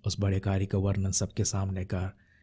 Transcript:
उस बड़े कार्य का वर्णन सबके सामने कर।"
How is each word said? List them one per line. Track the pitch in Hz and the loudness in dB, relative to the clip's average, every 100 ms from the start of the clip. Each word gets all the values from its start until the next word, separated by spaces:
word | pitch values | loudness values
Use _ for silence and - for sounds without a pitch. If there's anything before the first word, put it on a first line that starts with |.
| - | -4
उस | - | 0
बड़े | 98 95 | 2 2
कार्य | 101 98 95 | 2 0 2
का | 98 | 2
वर्णन | 98 98 95 | 2 2 2
सबके | 92 98 - | 0 0 0
सामने | 104 98 98 95 | 0 0 -2 -4
कर।" | 95 92 92 - _ _ | -4 -2 -4 -8 _ _